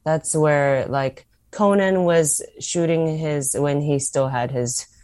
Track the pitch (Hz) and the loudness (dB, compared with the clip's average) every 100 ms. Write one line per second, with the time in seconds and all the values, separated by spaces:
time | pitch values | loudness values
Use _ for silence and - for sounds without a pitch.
0 | 151 160 - 160 151 147 139 135 - 135 | -2 -2 0 0 2 4 2 0 0 -2
1 | 135 - _ _ _ - 202 202 190 190 | -4 -6 _ _ _ 0 2 4 2 2
2 | 175 165 156 - - - - 175 165 165 | 2 4 2 0 -6 -12 -6 -2 0 0
3 | 160 156 156 147 135 - 143 143 147 143 | 0 -2 -2 -2 -4 -2 -2 0 0 0
4 | - 143 131 127 123 131 120 - - _ | -2 -2 -2 -2 -4 -2 -4 -6 -10 _